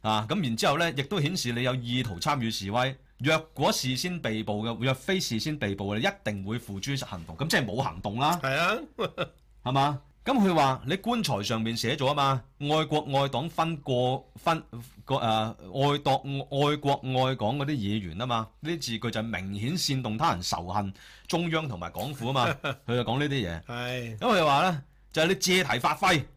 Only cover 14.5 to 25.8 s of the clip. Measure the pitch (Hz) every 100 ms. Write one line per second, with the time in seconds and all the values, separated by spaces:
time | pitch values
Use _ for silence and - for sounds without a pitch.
14.5 | 160 - 120 117 - - 135 117 110 110
15.5 | - 92 104 143 143 143 135 139 139 -
16.5 | 139 147 147 143 139 131 127 131 131 107
17.5 | 143 139 147 101 107 90 82 127 117 113
18.5 | _ 151 170 123 113 117 110 113 92 95
19.5 | 101 117 170 - 131 120 110 165 90 90
20.5 | 80 87 101 98 - - - - 165 170
21.5 | 160 151 92 85 90 123 135 120 135 120
22.5 | 139 147 131 - 123 110 127 147 139 90
23.5 | 80 - 120 123 127 117 110 240 202 156
24.5 | 139 175 156 - _ - 151 165 190 185
25.5 | 180 156 117